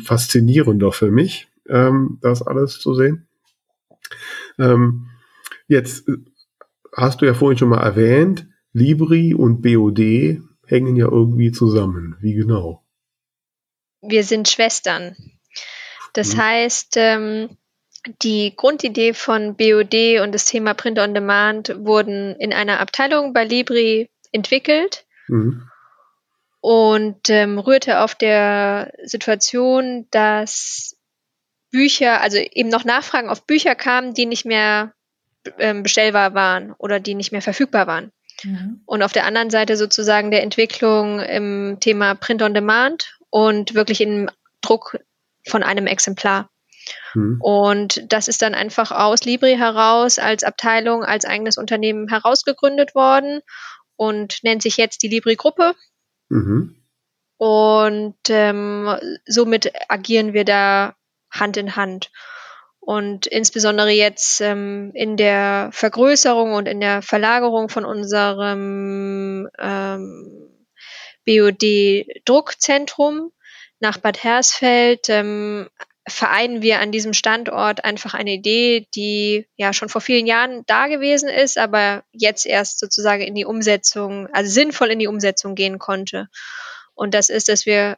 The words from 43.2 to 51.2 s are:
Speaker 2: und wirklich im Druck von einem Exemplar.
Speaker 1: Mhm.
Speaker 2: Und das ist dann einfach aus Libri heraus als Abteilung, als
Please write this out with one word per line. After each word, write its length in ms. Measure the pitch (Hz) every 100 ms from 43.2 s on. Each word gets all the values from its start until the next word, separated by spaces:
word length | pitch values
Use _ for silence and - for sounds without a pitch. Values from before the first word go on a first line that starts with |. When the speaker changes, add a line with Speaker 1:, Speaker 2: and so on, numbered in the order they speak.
| _
Speaker 2:
und 460 | 214 214 208 202 220
wirklich 260 | 214 208
im 280 | 214 208 202 - _ _
Druck 360 | - 226 - - _ _ _ _ -
von 160 | 214
einem 240 | 185 196 190
Exemplar. 600 | 190 - 190 208 196 - _ _ _ - - -
Speaker 1:
Mhm. 240 | 110 107 120
Speaker 2:
Und 720 | 190 202 202 202 202 - -
das 160 | 220 208
ist 140 | -
dann 140 | 220 -
einfach 360 | 214 - 220
aus 320 | - 214 233
Libri 320 | 240 247 262 247
heraus 640 | 233 220 220 233 240 -
als 240 | - 220
Abteilung, 600 | - - 233 226 233 233
als 220 | - 214